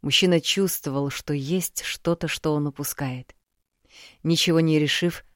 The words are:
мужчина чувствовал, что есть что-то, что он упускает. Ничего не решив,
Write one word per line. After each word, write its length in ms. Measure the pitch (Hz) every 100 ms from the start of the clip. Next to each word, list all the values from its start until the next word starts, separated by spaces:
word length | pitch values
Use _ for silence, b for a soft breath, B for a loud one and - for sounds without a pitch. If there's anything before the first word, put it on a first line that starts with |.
мужчина 380 | 143 - 185 170
чувствовал, 680 | - - 190 - 147 139 143
что 240 | - -
есть 500 | 147 135 185 - -
что-то, 460 | - - - 170 160
что 240 | - 156
он 140 | 151 147
упускает. 680 | 139 143 - 139 127 - _ _ _ _ _ B B B B
Ничего 380 | 160 165 - 165
не 180 | 160 156
решив, 460 | 147 - 175 - -